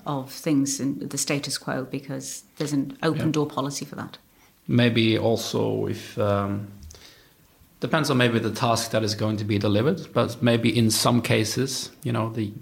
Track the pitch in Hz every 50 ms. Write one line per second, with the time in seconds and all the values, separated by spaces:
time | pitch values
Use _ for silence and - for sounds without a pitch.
0 | - - 147 135 131 131 - - - 170 156 139 139 139 - - 120 139 139 139
1 | - 139 - 143 - - 151 139 - 139 135 - - - 139 131 127 - - 135
2 | 135 - 139 135 135 - - - - _ _ - 160 139 147 139 135 143 - -
3 | - 160 151 156 - 160 143 151 147 147 - - 135 143 139 - - - - -
4 | 113 - - - _ _ _ _ _ _ _ _ _ - 135 120 120 120 110 117
5 | 113 110 110 107 101 110 117 107 - - - 113 110 110 110 110 107 101 104 110
6 | - - - - 107 101 101 101 101 98 101 101 107 - - - - - - -
7 | - - - - - _ _ _ _ _ _ _ - _ _ - - 131 - 160
8 | 151 - 143 123 123 120 117 113 113 113 98 - 120 117 117 113 - - - 113
9 | 110 107 107 - 107 107 110 104 107 104 110 101 101 107 101 101 113 151 190 -
10 | - - - 123 117 117 117 - 131 123 117 117 117 117 - 120 113 110 110 -
11 | - 127 120 120 117 - 113 113 110 107 - 123 127 131 - - - - - -
12 | - 131 120 113 110 110 113 117 107 104 104 -